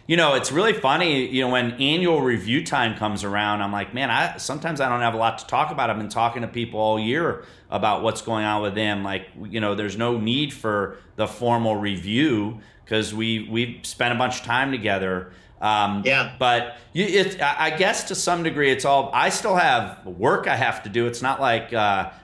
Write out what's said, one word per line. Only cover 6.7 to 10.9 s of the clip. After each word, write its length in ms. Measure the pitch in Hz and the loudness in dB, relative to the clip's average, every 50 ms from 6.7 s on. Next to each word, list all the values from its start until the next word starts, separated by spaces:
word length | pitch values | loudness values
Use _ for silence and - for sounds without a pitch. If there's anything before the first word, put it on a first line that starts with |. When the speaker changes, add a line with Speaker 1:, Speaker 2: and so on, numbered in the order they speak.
| 110 107 | -2 0
Speaker 1:
all 200 | 110 110 107 110 | 2 2 2 0
year 440 | 110 113 131 165 170 135 98 - - - - - - - | 0 -2 0 0 0 -2 -4 -6 -10 -18 -20 -20 -12 -6
about 320 | - 101 107 107 101 82 107 | -4 0 0 2 0 2 0
what's 180 | 110 110 - | -2 -2 -2
going 220 | - 117 113 110 107 | -4 -4 -2 0 0
on 160 | 107 107 104 | 0 0 0
with 120 | 107 101 95 | 0 -2 -2
them." 300 | 110 107 104 104 101 98 | -2 0 0 -2 -2 -4
Like, 240 | 98 98 95 - - - 85 104 117 | -4 -6 -6 -8 -10 -16 -16 -12 -8
you 100 | 113 113 | -4 -2
know, 160 | 107 104 101 | -2 -2 -2
there's 220 | 104 104 101 92 | -2 -4 -4 -4
no 200 | 110 117 123 120 | -2 -2 -2 -2
need 360 | 113 107 113 123 143 151 147 - | -2 0 0 0 -2 -2 -4 -6
for 440 | - - 110 104 101 98 92 | -6 -4 -2 0 0 -2 -4